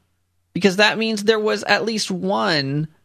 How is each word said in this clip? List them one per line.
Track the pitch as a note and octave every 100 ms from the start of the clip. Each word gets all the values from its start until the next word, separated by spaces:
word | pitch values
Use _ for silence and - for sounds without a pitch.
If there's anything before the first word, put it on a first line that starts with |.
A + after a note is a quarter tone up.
| _ _ _ _ _
Because | E3+ G3 F#3
that | G#3+ F3+
means | A3 A3
there | G#3 A3
was | G#3+ G#3+
at | - G3+
least | G3+ G#3+ -
one | F#3 F#3 G#3+ G#3+ D#3 C3+ C#3+ D#3 _